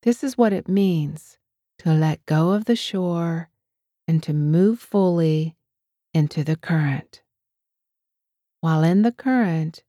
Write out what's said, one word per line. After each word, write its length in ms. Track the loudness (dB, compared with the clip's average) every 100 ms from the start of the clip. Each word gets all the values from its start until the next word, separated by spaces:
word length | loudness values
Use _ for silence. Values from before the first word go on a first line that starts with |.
This 200 | 0 -2
is 140 | -4 0
what 160 | 2
it 160 | 2 -2
means 680 | 0 2 0 -2 -8 -18 _ _ _ _ _
to 120 | 0
let 340 | 2 2 -2 -2
go 280 | 0 2
of 120 | 0 0
the 120 | -2
shore 720 | -2 -4 -4 -2 -4 -6 -10 _ _ _ _ _ -2
and 160 | -2
to 100 | 0
move 460 | -2 2 4 4 0
fully 800 | -2 0 2 2 2 0 -2 -8 _ _ _ _ _
into 320 | 0 0 -2 -4
the 100 | -4
current. 680 | -2 -2 0 -4 -10 -20 _ _ _ _ _ _ _ _ _ _ _ _ _ _
While 240 | -2 0 2
in 160 | 2
the 100 | 0
current 720 | -2 -2 0 0 -2 -4 -8